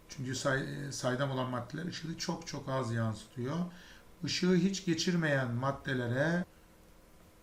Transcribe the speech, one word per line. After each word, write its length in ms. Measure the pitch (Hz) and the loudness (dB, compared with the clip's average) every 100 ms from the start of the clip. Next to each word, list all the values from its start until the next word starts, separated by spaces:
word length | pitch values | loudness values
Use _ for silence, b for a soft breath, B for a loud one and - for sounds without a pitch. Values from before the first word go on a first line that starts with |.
| - | -14
Çünkü 260 | - 127 | -8 -6
say-, 520 | 120 143 131 143 143 139 | -2 0 0 0 -6 -6
e, 60 | |
saydam 380 | - 127 123 139 | -2 0 0 0
olan 200 | 131 123 | 0 -2
maddeler 360 | 123 117 151 175 | -2 -4 -6 -6
ışığı 320 | - 160 165 | -6 -6 -4
çok 280 | - 175 - | -4 -4 -6
çok 220 | 143 131 | -8 -2
az 240 | 131 120 | -2 0
yansıtıyor. 640 | 117 113 104 - - 123 165 175 B B B B - | 0 0 -2 -8 -6 -2 -2 -4 B B B B -8
Işığı 300 | 135 - 185 | -4 2 6
hiç 300 | 185 190 - | 6 6 2
geçirmeyen 680 | - 160 185 175 156 135 123 | 0 2 2 2 4 4 2
maddelere 920 | 120 135 139 - 127 120 127 156 175 185 - - - - - - - - - | 0 0 -2 -2 0 2 2 4 2 0 -8 -20 -20 -20 -20 -20 -20 -20 -20